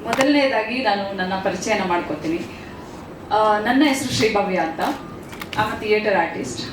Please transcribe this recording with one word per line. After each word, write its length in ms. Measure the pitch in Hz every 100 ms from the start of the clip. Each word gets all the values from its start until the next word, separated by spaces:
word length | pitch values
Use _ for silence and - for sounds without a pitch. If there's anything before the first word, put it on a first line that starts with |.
ಮೊದಲನೇದಾಗಿ 800 | - 240 269 285 269 220 214 247
ನಾನು 340 | 220 202 196 196
ನನ್ನ 160 | 185 190
ಪರಿಚಯನ 400 | 196 180 - 208
ಮಾಡ್ಕೊತೀನಿ. 560 | 185 175 151 151 160 170 - - - - - - - - -
ಆ, 280 | 208 214 214
ನನ್ನ 240 | 214 262 294
ಹೆಸರು 280 | 269 -
ಶ್ರೀ 200 | - 220
ಭವ್ಯ 240 | 202 190 185
ಅಂತ. 220 | 160 - 180 285 - - - - - -
I'm 280 | 214 214
a 20 | 220
theatre 280 | 214 214
artist. 480 | 190 165 - - - -